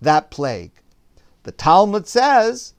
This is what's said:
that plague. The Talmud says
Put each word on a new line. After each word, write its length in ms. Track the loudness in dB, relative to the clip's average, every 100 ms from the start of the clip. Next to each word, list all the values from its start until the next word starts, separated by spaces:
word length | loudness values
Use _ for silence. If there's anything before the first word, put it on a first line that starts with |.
that 280 | -2 -2 -2
plague. 400 | -8 -8 -8 -14 _ _ _ _ _ _ _
The 80 | -20
Talmud 560 | -4 2 4 2 -2 -4
says 640 | -2 2 2 0 -4 -12